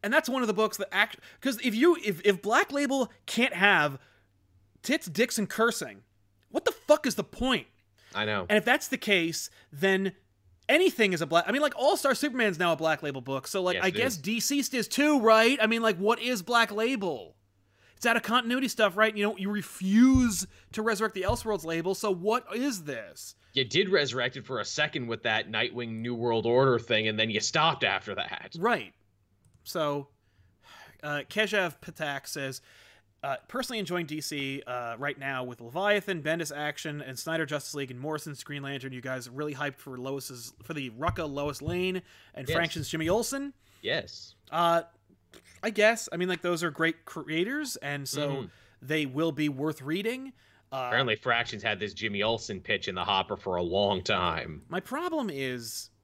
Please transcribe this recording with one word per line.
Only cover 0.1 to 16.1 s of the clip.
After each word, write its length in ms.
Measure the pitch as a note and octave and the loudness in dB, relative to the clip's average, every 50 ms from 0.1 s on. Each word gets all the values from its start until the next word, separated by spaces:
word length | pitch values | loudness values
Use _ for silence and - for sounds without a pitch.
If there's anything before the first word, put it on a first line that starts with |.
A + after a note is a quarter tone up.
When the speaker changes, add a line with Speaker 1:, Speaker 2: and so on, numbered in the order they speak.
| B3 | 2
Speaker 1:
that's 160 | D#4 D#4 - | 2 2 2
one 140 | B3 C4 B3 | 0 0 0
of 40 | |
the 60 | G#3+ G#3 | 0 2
books 240 | G3+ A3 A3 - | 2 2 0 0
that 100 | - G3+ - - | -4 -8 -4 2
act-, 240 | F#3+ G#3+ - - - - - - _ | 0 0 0 0 -18 -20 -20 -20 _
'cause 180 | - C4+ B3+ G#3+ | -2 -2 -2 0
if 140 | - B3+ G3+ | -2 -2 2
you, 220 | A3 C4+ F4 E4+ E4 | 4 6 6 6 4
if, 200 | - G#3+ F#3 D3+ - | 2 -4 -4 2 4
if 160 | G3+ G3 F#3 | 4 4 4
Black 300 | - G3+ A3+ C#4 G4 - | 0 2 2 2 2 2
Label 400 | C4+ C#4+ C#4+ B3+ C4+ C#4 B3 - - _ _ | 0 -2 0 0 2 0 0 -2 -4 _ _
can't 280 | - - A3+ A#3+ C4 - | -6 0 2 2 2 2
have 460 | E3+ F#3+ G3+ G3 E3+ D3 D3 C#3 C3 - _ _ _ _ _ _ _ _ _ _ _ _ _ _ _ | 4 6 6 6 6 4 2 -2 -6 -16 _ _ _ _ _ _ _ _ _ _ _ _ _ _ _
tits, 260 | - - C4+ D#4 - | -2 -2 -2 -2 -2
dicks, 300 | F#3 D3 E3 A#3 B3+ - | -4 0 0 0 0 2
and 120 | - G3+ F#3 | -4 -4 -4
cursing, 540 | - - A3+ A#3 A3 - D#3+ B2 G2+ G2 _ _ _ _ _ _ _ _ _ _ | 0 2 2 2 2 -2 -6 -10 -12 -18 _ _ _ _ _ _ _ _ _ _
what 120 | - - - | -6 -2 -2
the 80 | B4 | -2
fuck 340 | - - _ - D4 D4+ - | -4 -4 _ 4 4 6 6
is 100 | C4 - | 0 -2
the 80 | - E3 | -2 -6
point? 420 | - - - A#3+ C4 C4 E3+ B2 _ _ _ _ _ _ _ _ - - | -6 -6 -4 0 0 0 0 -2 _ _ _ _ _ _ _ _ -10 -6
Speaker 2:
I 100 | G2+ G#2+ | -4 -2
know. 200 | G#2+ G#2+ G2+ F2+ | 0 0 -2 0
Speaker 1:
And 100 | - G3+ | 2 2
if 80 | G#3+ G3+ | 2 4
that's 240 | A#3 B3+ D4+ - - | 4 2 2 2 -2
the 80 | - | -4
case, 520 | - - G#3+ G3+ F3+ E3 E3 D#3+ - - - _ - - _ | -4 2 2 4 4 4 2 -2 -6 -8 -10 _ -20 -20 _
then 400 | - C#3 E3+ F#3+ F#3+ F#3+ G3 F#3+ F#3 _ _ _ _ _ _ _ _ _ _ - | -6 0 2 2 4 4 2 -2 -4 _ _ _ _ _ _ _ _ _ _ 2
anything 440 | B3 D#4+ F#4 F4+ - - A3 G3 F#3 | 4 6 6 4 4 4 2 2 2
is 80 | D#3 | 0
a 40 | E3 | -2
Black, 200 | C#3+ D#3+ E3+ E3+ | 2 2 2 4
I 40 | - | 4
mean, 120 | A3 B3+ - | 0 2 2
like, 100 | F#3+ - | 0 0
All-Star 380 | - B3 D4 F#4+ - - C#4 B3+ | 2 4 4 4 4 2 0 2
Superman's 460 | - - D4 A#3 B3+ A#3 G#3 F#3 D#3 | 2 0 -2 0 2 2 2 2 2
now 140 | F3+ F3 E3 | 2 2 2
a 20 | |
Black 260 | D3 D#3+ D#3+ D#3 C#3+ | 2 2 0 0 0
Label 200 | - D3 C3 C3+ | -2 -6 -6 -6
book, 260 | A#2+ C3+ C3+ C3+ - | -6 -4 -6 -6 -6
so, 160 | - - F#3+ F3+ | -4 -4 -2 0
like, 120 | F3+ F3+ | 0 0
Speaker 2:
Yes, 80 | - F3+ | 2 0
Speaker 1:
I 20 | |
Speaker 2:
it 80 | F#3+ E3+ | 0 2
Speaker 1:
guess 160 | G#3 A#3+ C4 | 2 0 0
Speaker 2:
is. 60 | A3 E3 | -2 -4
Speaker 1:
D 200 | C#3 F#3 A3+ A#3 | -4 -4 -2 -2
Ceased 340 | - - C#4+ C#4+ C4+ - - | 0 0 0 0 -2 -2 -2
is 120 | B3+ G#3+ | -2 -2
too, 320 | - - - C#4+ D4+ D4+ C#4 | -2 0 2 4 4 4 6
right? 380 | G#3+ A3 A3 A3 A3+ A#3 C4+ C4 | 8 8 8 8 8 6 6 4
I 60 | G#3+ | 2
mean, 140 | A3 A3+ A3+ | 2 2 2
like, 160 | A#3 A3 G3 | 2 0 0
what 240 | E3+ G3 G#3+ | 2 2 2